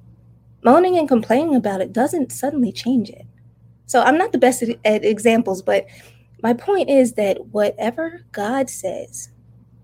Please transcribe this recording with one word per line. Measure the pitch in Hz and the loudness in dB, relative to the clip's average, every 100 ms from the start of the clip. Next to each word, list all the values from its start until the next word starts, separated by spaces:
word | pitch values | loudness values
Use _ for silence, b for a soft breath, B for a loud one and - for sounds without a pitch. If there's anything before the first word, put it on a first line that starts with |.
| - - _ _ _ _ | -20 -20 _ _ _ _
Moaning | 226 311 370 359 | 4 4 4 2
and | 285 | 2
complaining | 240 - 247 320 254 | 0 2 0 2 0
about | 202 190 | 0 -4
it | 185 | -4
doesn't | 220 285 349 - | -2 -2 -2 -6
suddenly | - 285 294 226 | -4 -4 -2 -2
change | - 233 254 202 | -2 -2 -2 -2
it. | - - _ - _ _ _ - | -10 -20 _ -20 _ _ _ -2
So | 247 | 2
I'm | 247 311 | 2 2
not | 453 | 0
the | 277 | 2
best | 254 262 | 2 2
at, | 233 - | -4 -2
at | 214 214 208 | 0 0 0
examples, | 214 226 226 196 185 | 0 2 2 0 -4
but | 208 196 - b b b b - | 0 -2 -2 b b b b -6
my | 226 | -2
point | 240 - 392 262 | -2 0 0 4
is | 277 247 | 4 4
that | 214 202 - - | 0 -2 -2 -4
whatever | 208 208 - 214 240 330 339 - | -2 -2 -2 -4 -4 -8 -10 -14
God | 214 208 269 247 | -8 -4 -2 -4
says | - 185 - - - - _ _ - _ _ | -6 -8 -10 -12 -18 -20 _ _ -20 _ _